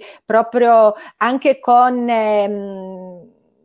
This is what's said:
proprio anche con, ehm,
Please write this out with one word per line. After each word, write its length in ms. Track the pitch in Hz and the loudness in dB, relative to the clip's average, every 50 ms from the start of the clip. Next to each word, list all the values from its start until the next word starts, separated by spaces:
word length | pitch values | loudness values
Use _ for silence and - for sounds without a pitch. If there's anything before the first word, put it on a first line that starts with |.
| - - - _ _ | -6 -14 -20 _ _
proprio 680 | - 214 226 226 226 - 247 240 233 233 226 220 214 208 - - - _ | -2 0 0 0 0 -2 0 2 4 4 4 4 4 2 -2 -12 -16 _
anche 420 | - 220 240 262 262 - 294 - - | -4 -4 -4 -2 -2 0 -2 -2 -2
con, 480 | - 247 240 247 247 254 254 247 240 | 0 2 2 2 2 2 0 -4 -4
ehm, 1000 | 240 233 220 220 214 214 208 202 202 208 202 196 196 196 190 190 190 185 185 185 185 180 175 170 _ _ _ _ _ _ _ | -4 -2 -2 -2 0 0 -2 -2 -2 -6 -8 -10 -12 -14 -14 -14 -16 -16 -18 -18 -20 -20 -20 -20 _ _ _ _ _ _ _